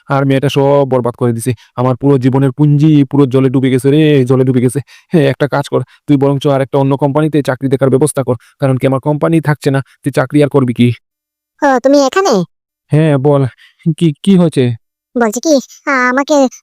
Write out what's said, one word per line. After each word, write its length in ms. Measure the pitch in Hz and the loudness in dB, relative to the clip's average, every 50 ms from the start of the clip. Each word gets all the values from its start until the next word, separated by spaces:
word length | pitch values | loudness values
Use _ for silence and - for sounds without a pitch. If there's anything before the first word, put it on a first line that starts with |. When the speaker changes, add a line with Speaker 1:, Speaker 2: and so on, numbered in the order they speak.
| _ - | _ -4
Speaker 1:
আর 180 | 139 135 139 | -4 -2 0
মেয়েটা 220 | 135 135 131 135 135 | 0 0 0 -2 -2
সব 360 | - 143 139 139 143 143 139 127 | 0 0 0 2 2 0 0 0
বরবাদ 260 | 131 127 117 123 - | -2 -2 -2 -4 -4
করে 180 | - 123 120 | -2 -2 -2
দিছে। 200 | 117 113 - 127 113 - - _ _ | -2 -2 -4 -6 -6 -8 -12 _ _
আমার 200 | 123 123 127 127 | -4 -2 -2 -2
পুরো 220 | - 135 139 143 127 | 0 0 0 0 2
জীবনের 340 | 120 127 123 135 139 135 | 2 0 0 2 0 -2
পুঞ্জি 520 | - - 151 147 147 143 151 160 151 143 139 | 0 0 0 2 2 2 2 4 4 2 2
পুরো 220 | - - 139 143 | 2 0 0 0
জলে 220 | 123 127 131 131 131 | 2 2 0 0 0
ডুবে 220 | 127 135 131 131 | 0 0 0 0
গেছে 200 | 131 127 127 139 | 0 0 0 2
রে, 340 | 143 156 156 151 147 135 123 | 2 2 2 2 2 2 2
জলে 200 | 127 131 127 131 | 2 2 2 2
ডুবে 160 | 131 127 123 | 2 0 0
গেছে। 200 | 120 123 - 139 - - - - _ _ | 0 0 -2 -4 -8 -10 -16 -20 _ _
হ্যাঁ, 120 | - 160 139 | 0 0 0
একটা 240 | 139 131 - 147 135 | 0 0 -2 -4 -4
কাজ 200 | - 139 143 - | -4 -6 -4 -4
কর, 120 | 135 131 131 - _ _ _ | -4 -6 -6 -6 _ _ _
তুই 100 | - 147 | -2 0
বরঞ্চ 300 | 131 139 139 143 135 - | 2 2 0 -2 0 0
আর 140 | 147 139 131 | 0 0 0
একটা 180 | 135 - - 139 | -2 -2 -2 -2
অন্য 180 | 135 135 139 | 0 0 0
কোম্পানিতে 460 | 131 151 139 135 151 156 156 - 151 | -2 -2 -2 0 -2 -2 0 -2 -2
চাকরি 260 | 127 - 127 - 135 127 | -2 -2 -4 -4 -4 -4
দেখার 220 | 139 127 139 135 | -2 0 0 0
ব্যবস্থা 320 | 123 131 151 143 - 139 | 2 2 0 0 -2 -4
কর, 120 | 127 131 123 - - _ _ _ | -4 -4 -6 -6 -8 _ _ _
কারণ 180 | 143 131 131 | -2 -2 -2
কি, 100 | 127 - | -2 -2
আমার 140 | 135 131 131 | -2 -2 -2
কোম্পানি 400 | - 151 151 143 160 165 165 160 | -2 -4 -2 -2 -2 0 0 0
থাকছে 300 | 135 151 147 - - 143 | 0 -2 -4 -2 -2 -2
না, 120 | 135 135 - - _ _ | -2 -2 -4 -8 _ _
তুই 100 | - 139 | -10 -4
চাকরি 300 | - 151 131 - - 147 | -4 -2 -4 0 0 0
আর 60 | 143 131 | 0 2
করবি 260 | - 139 127 123 120 | 0 0 0 0 0
কি? 180 | - 120 120 117 - _ _ _ _ _ _ _ _ _ _ _ _ | 0 0 0 0 -4 _ _ _ _ _ _ _ _ _ _ _ _
Speaker 2:
ও, 160 | 302 277 262 240 | 0 0 0 2
তুমি 280 | - 269 285 285 269 | 2 2 2 2 2
এখানে? 380 | 262 - 381 392 359 233 185 170 - _ _ _ _ _ _ _ | 0 0 -2 0 0 0 0 -2 -4 _ _ _ _ _ _ _
Speaker 1:
হ্যাঁ, 300 | _ 147 151 160 156 143 | _ 0 0 2 2 0
বল, 300 | 135 131 147 143 139 135 120 - _ _ _ _ _ _ 165 151 - | 0 0 0 0 0 0 -2 -6 _ _ _ _ _ _ -6 -2 0
কি, 140 | 175 156 143 - | -2 -2 -2 -2
কি 140 | - 196 196 | 0 2 2
হয়েছে? 360 | 175 175 156 - 143 127 123 117 - _ _ _ _ _ _ _ 247 | 4 2 2 0 0 -2 -2 -2 -6 _ _ _ _ _ _ _ -2
Speaker 2:
বলছি 200 | 233 214 - 247 | -2 -2 -2 -4
কি, 200 | - 330 294 254 - - - _ _ | 0 0 0 0 0 -6 -16 _ _
আ-, 40 | 302 | -4
আমাকে 580 | 277 254 247 247 254 277 277 - 302 285 262 240 - - | -4 -2 -2 -2 -2 -2 -2 0 0 0 0 0 -2 -10